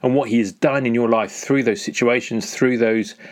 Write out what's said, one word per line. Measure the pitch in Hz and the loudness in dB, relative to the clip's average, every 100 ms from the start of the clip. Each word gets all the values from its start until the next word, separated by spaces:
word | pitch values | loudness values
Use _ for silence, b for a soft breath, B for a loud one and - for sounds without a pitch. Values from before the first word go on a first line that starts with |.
and | 127 135 | 0 0
what | 117 | 2
he | 117 | 2
has | 98 | 0
done | - 151 139 123 | 0 0 2 0
in | 117 | 0
your | 117 | 2
life | 113 107 | 0 -2
through | - - 139 | -6 -2 0
those | 117 101 | 0 -2
situations, | - - 120 123 - 113 - | -4 0 2 0 -2 -6 -6
through | - 131 120 | 0 0 2
those | 113 113 98 - B | 2 0 -2 -10 B